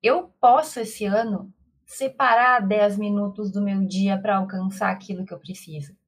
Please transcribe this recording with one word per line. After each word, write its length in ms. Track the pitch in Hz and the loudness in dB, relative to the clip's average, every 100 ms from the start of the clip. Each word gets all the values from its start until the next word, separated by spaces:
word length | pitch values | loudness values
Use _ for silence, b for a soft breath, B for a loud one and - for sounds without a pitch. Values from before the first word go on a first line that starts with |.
Eu 320 | 240 320 359 _ | 2 0 -2 _
posso, 380 | 247 262 311 254 | 6 6 2 -6
esse 260 | 220 - 208 | -8 -6 -2
ano, 480 | 208 226 196 196 _ _ _ _ | 0 0 -4 -8 _ _ _ _
separar 800 | - 269 - 262 233 247 247 196 | -8 -8 0 2 4 4 4 2
dez 300 | 214 208 202 | 2 2 0
minutos 540 | 208 202 202 196 208 | -2 -2 -2 -4 -6
do 100 | 196 | -2
meu 240 | 202 196 190 | -2 0 0
dia 320 | 190 196 196 | 0 0 0
pra 200 | 214 196 | 0 0
alcançar 520 | 190 190 190 - 190 | -2 -4 -6 -2 -4
aquilo 380 | 190 - 180 190 | -4 -8 -10 -10
que 40 | |
eu 80 | 170 | -12
preciso. 560 | - 185 - 156 143 190 | -14 -16 -14 -14 -14 _